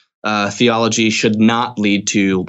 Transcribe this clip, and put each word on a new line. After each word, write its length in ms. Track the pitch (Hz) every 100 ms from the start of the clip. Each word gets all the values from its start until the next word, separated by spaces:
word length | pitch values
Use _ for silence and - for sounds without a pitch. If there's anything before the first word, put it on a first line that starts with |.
| _ _
Uh, 260 | 107 104 101
theology 580 | - 120 113 113 110 110
should 300 | 107 117 107
not 400 | 110 117 123 -
lead 280 | 104 101 98
to 380 | 107 98 92